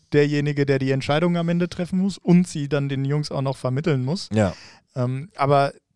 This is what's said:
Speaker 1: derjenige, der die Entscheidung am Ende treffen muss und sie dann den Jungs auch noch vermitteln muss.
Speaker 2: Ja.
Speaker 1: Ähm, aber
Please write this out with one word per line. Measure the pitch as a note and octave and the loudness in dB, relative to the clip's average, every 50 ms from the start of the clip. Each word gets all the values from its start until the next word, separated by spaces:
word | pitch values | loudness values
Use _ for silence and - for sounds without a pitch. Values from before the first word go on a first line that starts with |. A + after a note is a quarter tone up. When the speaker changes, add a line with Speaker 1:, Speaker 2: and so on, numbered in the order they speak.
| _ - | _ 0
Speaker 1:
derjenige, | - C#3+ D3 D3 D3 D3 C#3+ D3 D3 C#3+ C#3 | 2 2 2 4 2 0 0 -2 0 0 0
der | C3+ C#3 C3+ | 2 2 0
die | C3 C3+ | 2 0
Entscheidung | C3+ C3+ C3 - C#3+ D#3 E3+ F3 F3 E3+ | -2 -2 0 0 0 0 2 0 0 0
am | E3+ E3+ | 0 0
Ende | F3 F3 F3+ F3 | 0 0 -2 -2
treffen | - - F3+ - - F#3 | -4 -6 -6 -2 -2 0
muss | F#3+ G3+ F#3 - | 0 -2 -2 -4
und | - A#3 F3 F3+ F3+ | 2 4 6 6 4
sie | - - D#3 C#3+ C#3 | 4 -2 -6 -4 -2
dann | D3+ C#3+ C#3 C#3 | -2 -2 -2 -2
den | C#3 C3+ C3+ | -2 -4 -2
Jungs | C3+ D3 D3+ D3 - | -2 -2 -2 -2 -4
auch | - C#3+ | -4 -4
noch | C3+ C3+ B2+ | -4 -4 -4
vermitteln | - - B2+ B2+ C3+ D#3+ F#3 D3 C3 B2+ | -4 -4 -4 -2 -2 -2 0 0 0 -2
muss. | C3 D#3+ G3+ - - - | -2 -4 -6 -6 -2 0
Speaker 2:
Ja. | A2 G#2 F#2 E2 - - - - _ _ _ - C3 | 2 2 2 0 -4 -14 -20 -20 _ _ _ -6 -4
Speaker 1:
Ähm, | B2 B2 C3 C3 C#3+ - _ - | -4 -4 -4 -6 -8 -10 _ -2
aber | C#3 C#3 C#3+ C#3 C#3 C#3 - - _ _ _ | 0 2 4 4 2 2 -2 -8 _ _ _